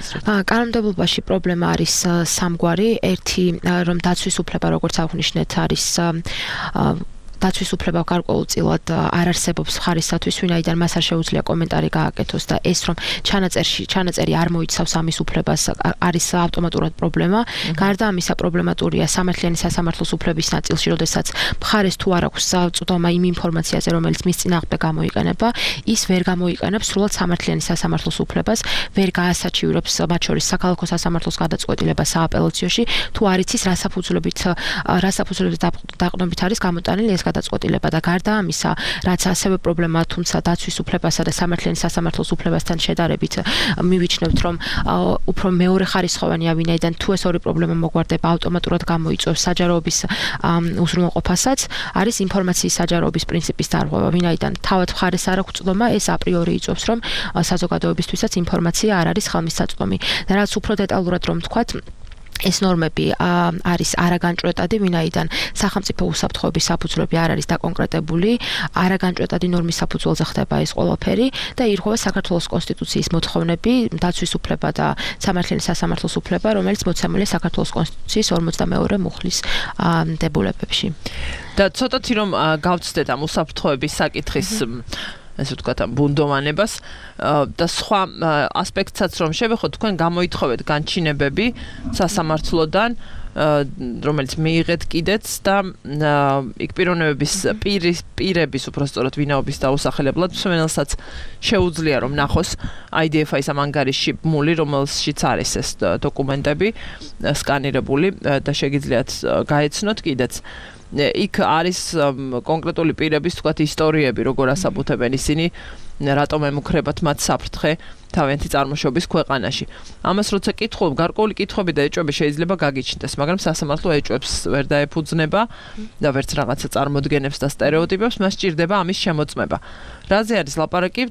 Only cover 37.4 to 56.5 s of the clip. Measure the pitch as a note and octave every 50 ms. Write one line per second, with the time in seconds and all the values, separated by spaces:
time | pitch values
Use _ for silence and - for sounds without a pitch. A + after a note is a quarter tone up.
37.4 | - - - - - - - - - D3+ D3+ D#3+ - - E3+ F#3 - G#3+ G#3+ G#3+
38.4 | G3+ E3+ D#3+ - - E3+ D#3+ - - - - - - F3+ F3+ E3+ - F#3 F#3 -
39.4 | - G3 F#3+ F3+ - E3 E3+ E3 F3 E3 D#3+ E3 E3 - - - F3 - - E3
40.4 | D#3+ F3 E3+ - - - - - E3+ - - F3 - E3 - - E3+ E3+ D3+ -
41.4 | F3+ F3 F3 E3+ - F3 E3+ D#3+ - E3+ - - E3+ E3+ E3+ F3 - - F3 -
42.4 | - F3 E3 E3 - - E3+ D#3+ - - E3+ - E3+ D#3+ D#3 - - - - -
43.4 | F#3+ - - - - - F3 - E3 F3 F#3 F#3 F3 F3 - - E3+ E3 D#3+ -
44.4 | - F3 E3+ E3 - - - - - - - F3+ F3+ F#3 F#3+ - - - F3+ -
45.4 | - F#3+ F3+ F3 F3+ F3+ F#3 F#3+ F#3+ F3+ - F#3+ F3+ F3 - - F3+ E3+ E3 E3
46.4 | E3 E3 E3 D#3+ E3 E3 E3+ D#3+ - E3+ E3 - - - G3 F#3 - F#3+ F3 F3
47.4 | - F3+ E3+ D#3+ E3+ E3 E3 E3 E3 D#3+ - E3+ D#3+ - E3 D#3+ - E3 E3+ D#3+
48.4 | - - E3+ F3 - D#3+ F3 F3 - - E3+ E3 D#3+ D#3+ - - - - D#3+ -
49.4 | - F3+ D#3 - F3+ F3 F3 E3+ D#3 F3 - - - - - - - - - -
50.4 | - F#3 E3+ E3+ E3 E3+ - - E3+ D#3+ - F3+ F3 E3+ - E3+ - - F3+ E3+
51.4 | - B3+ C4+ - - - - - - - - - F#3+ A3 A#3 - G3 F#3 - G3
52.4 | F#3+ F3+ F3+ - - F3 - - E3+ E3+ E3+ E3+ D#3+ D3 D3+ E3 - - - E3+
53.4 | D#3+ - - - D3+ - - E3 - D3 D3+ - G3 - E3 F3 F3 E3+ D#3+ -
54.4 | - C#3 - - - - G3 F#3 F3+ - - - - F3+ F3+ F3+ - - F#3 F#3+
55.4 | F#3+ - - - - F#3+ F#3 G3 A#3 A#3+ - G#3 - - E3+ E3 - F3+ F3+ E3+
56.4 | E3+ E3+